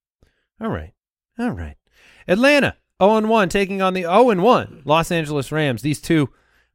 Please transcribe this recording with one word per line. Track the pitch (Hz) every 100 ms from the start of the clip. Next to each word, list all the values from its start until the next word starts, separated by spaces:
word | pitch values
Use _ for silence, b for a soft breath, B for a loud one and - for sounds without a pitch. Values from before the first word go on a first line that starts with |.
| _ _ _ _ _ -
All | 220
right. | 104 78 _ _ _ _ -
All | 139
right. | 98 80 - _ b b b b
Atlanta, | 190 269 294 170 - _ -
oh | 190 220
and | 214
one, | 226 180
taking | 196 196 196
on | 190
the | 185 170
oh | 190 254
and | 196
one | 202 214 - -
Los | - 156 165
Angeles | 170 147 147 131
Rams. | 156 147 117
These | 151 143
two, | - 165 135 _ _ _ _